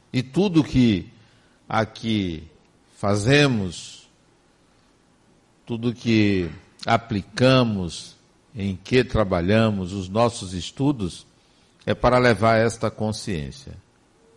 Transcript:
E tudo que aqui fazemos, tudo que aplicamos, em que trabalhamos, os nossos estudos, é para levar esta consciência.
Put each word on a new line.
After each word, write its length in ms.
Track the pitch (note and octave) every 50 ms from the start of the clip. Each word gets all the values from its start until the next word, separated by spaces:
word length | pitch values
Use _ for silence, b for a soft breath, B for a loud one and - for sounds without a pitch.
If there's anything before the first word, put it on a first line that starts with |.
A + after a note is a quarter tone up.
| _ _
E 120 | - B2+ B2
tudo 400 | - - E3 G3+ G#3 E3 D#3+ B2+
que 500 | - - C3 B2 A#2 G2+ F2 D#2+ - - b b b b b b b b b b
aqui 760 | - G#2+ A2 G#2+ G#2+ - - - A2+ A2 G#2 F#2+ F2 D#2+ D#2 E2 - _ _ _ _ _ _ _ _ _
fazemos, 1120 | - - G2 G#2 G#2+ G2+ B2 C#3 D3 D3 C3+ A#2+ G#2+ F#2+ F2+ D#2 - - - - - - _ _ _ _ _ _ _ _ _ _ _ _ _ _ _ _ _ _ _ _ _ _ _ _ _ _ _ _ _ _ _ _ -
tudo 240 | A#2 A2+ A2+ B2 A2
que 560 | - - A#2+ A2+ A2 G#2 G2+ G2 F#2 E2+ D#2 D2+ - - _ _ _ -
aplicamos, 1300 | A#2 A#2 A2+ - - A2 G2 - - - - B2 C3 C3 B2+ B2 A2+ G#2 F#2+ F2+ E2 - - - - - _ _ _ _ _ _ _ -
em 200 | G2+ G2 G2 F#2
que 280 | - - - B2 B2+ A#2
trabalhamos, 920 | - - A2+ G#2 F#2 F#2 E2+ F2 F#2 G#2+ A2 A2+ A2 G#2 G2 F#2 F2 G2
os 160 | G2+ F#2 F#2
nossos 460 | G2 A2 A#2+ A2+ - - G2+ F2+ F#2+
estudos, 720 | F2 - - - - C3+ D3 C#3+ A2+ F#2+ E2 - - - _ _ b b b b b b b b b b
é 80 | G2+ G#2
para 240 | - - B2 B2
levar 380 | B2 B2 B2 A2 F#2 A2 A2+ A#2
esta 340 | A2 A2+ A2+ A2 - A#2 G#2+
consciência. 880 | - - G#2+ G#2+ G#2 - - A2+ F#2 D#2 C#2+ C2 - - - E2 E2 - - _ _ _ _ _ _ _ _ _ _